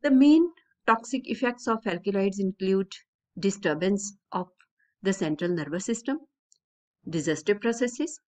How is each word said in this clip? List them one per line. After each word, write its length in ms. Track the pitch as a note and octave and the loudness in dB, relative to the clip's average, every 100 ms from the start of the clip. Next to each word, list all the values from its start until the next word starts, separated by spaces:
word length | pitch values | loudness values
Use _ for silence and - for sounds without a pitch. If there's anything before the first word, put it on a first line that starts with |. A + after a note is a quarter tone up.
The 100 | D4 | 4
main 380 | C4 C#4+ D#4 E4+ - _ _ - | 6 8 8 6 -2 _ _ 0
toxic 440 | A3+ A3+ C4 C4 | 0 0 -6 -4
effects 400 | A#3 B3+ A#3+ - | -2 -2 -4 -4
of 100 | A3+ A3 | -2 -2
alkaloids 520 | E3+ G3+ G3 G3 G3 | -4 -2 0 0 -2
include 520 | F#3+ F#3+ F#3+ F#3+ F#3+ - _ _ _ - | -4 -2 0 0 -2 -10 _ _ _ -4
disturbance 800 | G3 G3 E3+ D3+ F#3 G3+ - - _ | -4 -2 -2 0 0 -2 -4 -16 _
of 160 | F3+ F3+ _ _ _ _ _ | -8 -8 _ _ _ _ _
the 100 | F#3+ | -4
central 380 | F#3+ D#3+ D3+ F3 | -2 -4 -4 -4
nervous 340 | F3 D3 E3+ - | -4 -4 -6 -6
system, 320 | A#3 - D4 - _ _ _ _ _ _ _ - | -6 -4 -6 -8 _ _ _ _ _ _ _ -8
digestive 520 | E3 D3 D3+ - G#3 | -4 -2 -4 -2 -2
processes 580 | A#3 A3+ B3 - D#4+ - _ | 0 -2 -4 -4 -8 -8 _